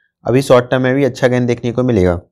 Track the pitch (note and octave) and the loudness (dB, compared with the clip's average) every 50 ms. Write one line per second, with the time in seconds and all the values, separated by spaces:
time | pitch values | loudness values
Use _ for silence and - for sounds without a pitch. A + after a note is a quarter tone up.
0 | _ _ _ _ - - A#2 C3 C#3 - C3+ B2 B2 B2 - C3 B2+ B2+ B2+ C#3 | _ _ _ _ -6 -2 0 0 2 4 4 2 2 2 -2 -2 0 0 0 0
1 | C#3+ B2+ - - - B2+ B2 B2 B2 A#2+ A#2+ - - A#2+ A2 - B2+ B2+ A#2+ G#2 | 0 -2 -2 0 -2 0 0 0 0 -2 -2 -4 -4 -6 -4 -2 -2 0 0 2
2 | F2+ F2+ F2 F2 - _ | 2 2 0 -2 -6 _